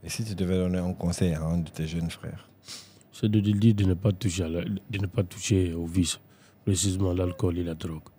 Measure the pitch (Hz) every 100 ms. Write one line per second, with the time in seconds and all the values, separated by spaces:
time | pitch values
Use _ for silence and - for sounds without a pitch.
0 | 82 - 110 92 92 92 92 92 90 92
1 | 85 87 92 78 80 87 78 - 80 82
2 | 82 - - - - _ - - - -
3 | _ - 110 107 104 101 113 107 95 90
4 | 107 92 - 87 82 85 87 98 - 101
5 | 95 - 92 - - 98 90 82 85 87
6 | 85 - - - - _ - 95 101 92
7 | 98 87 90 85 92 87 85 80 87 80
8 | -